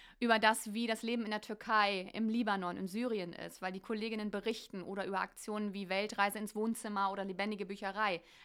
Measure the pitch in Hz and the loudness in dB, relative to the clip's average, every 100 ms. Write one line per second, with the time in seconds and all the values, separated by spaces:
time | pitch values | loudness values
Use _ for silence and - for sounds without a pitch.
0 | - - 233 220 214 226 214 214 233 220 | -20 0 4 6 6 4 0 -2 0 0
1 | 226 240 214 214 - 214 - 214 202 190 | 0 0 0 -4 -4 -8 2 6 6 2
2 | 190 - 220 233 214 196 180 175 190 208 | -2 -2 2 2 2 0 0 -4 -4 -2
3 | 247 220 170 - 170 - 185 190 - 214 | 0 0 -2 -6 -10 -6 -6 -6 -4 -4
4 | 226 220 208 202 220 220 - 196 175 196 | -2 -4 -4 -2 -2 -4 -6 -10 -6 -6
5 | 190 190 190 - - 214 208 196 185 196 | -2 -2 -2 -6 -6 -2 -2 -4 -2 0
6 | 208 - 202 208 208 208 226 220 214 202 | 0 2 2 2 -4 0 0 0 -2 0
7 | 196 196 190 185 202 202 196 202 196 196 | 2 0 -2 -2 -2 -2 -6 -4 -4 0
8 | 214 165 - - | 2 0 -4 -18